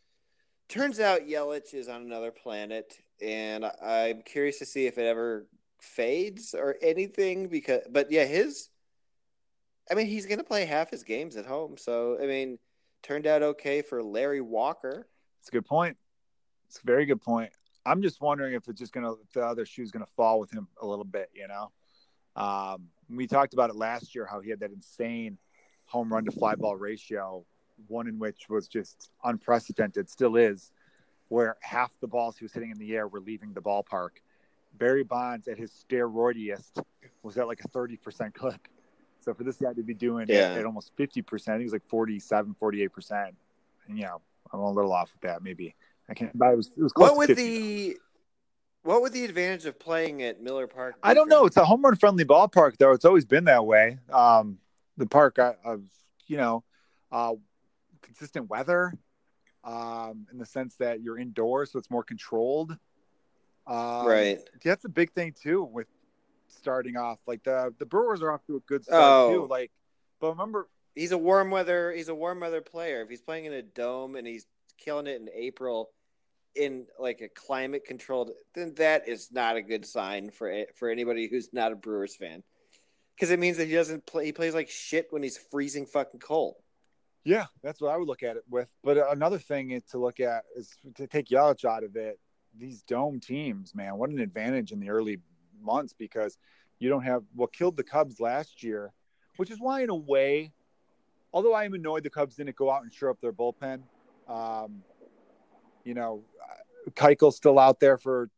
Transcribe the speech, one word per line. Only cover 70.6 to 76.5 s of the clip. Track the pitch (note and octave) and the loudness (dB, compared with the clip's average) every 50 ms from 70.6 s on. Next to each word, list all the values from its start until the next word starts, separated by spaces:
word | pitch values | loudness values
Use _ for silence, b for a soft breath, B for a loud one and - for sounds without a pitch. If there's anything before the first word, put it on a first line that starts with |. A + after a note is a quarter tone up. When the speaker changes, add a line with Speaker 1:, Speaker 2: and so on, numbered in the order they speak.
| F#3 _ _ _ _ _ - | -8 _ _ _ _ _ -10
Speaker 1:
He's | D3 E3 E3+ F#3 | -8 -4 -2 -2
a | F3 | 0
warm | D#3+ F3+ F#3+ G3 F#3+ F#3+ | 2 4 4 4 4 4
weather, | G3 F#3+ F#3 E3+ F3 F3 F3 F3 E3+ | 0 -2 0 0 0 0 0 -2 -4
he's | E3+ D#3+ D#3+ | -6 -8 -8
a | D#3+ | -8
warm | D3+ E3 F3 F3+ F3+ | -6 -6 -6 -6 -6
weather | E3+ E3 E3 D#3+ D3+ | -6 -6 -6 -6 -8
player. | - - E3 E3+ E3 C#3 A#2 A2+ | -8 -12 -10 -8 -6 -6 -6 -8
If | G#2+ | -10
he's | B2 A#2+ | -14 -18
playing | - - D#3+ D#3+ D#3 | -12 -12 -12 -10 -10
in | D#3 C#3+ | -10 -12
a | C3 | -12
dome | A#2 G#2 - - A#2+ A#2+ B2+ C3 C3 C3 C3+ | -12 -14 -10 -6 -6 -4 -4 -6 -8 -10 -12
and | C3 A#2 | -12 -12
he's | A#2 A#2 A2 - _ _ _ _ _ _ _ | -12 -12 -14 -16 _ _ _ _ _ _ _
killing | - D3+ D3 D3 C#3+ | -10 -8 -6 -6 -6
it | C#3+ C3+ A#2+ | -6 -10 -10
in | A2 A2 F#2+ | -10 -14 -12
April | A2 A#2+ C3 B2+ - C3 B2+ A#2 A2 A2+ - _ _ _ _ _ _ _ _ _ _ _ _ | -10 -10 -10 -10 -8 -8 -6 -6 -6 -6 -8 _ _ _ _ _ _ _ _ _ _ _ _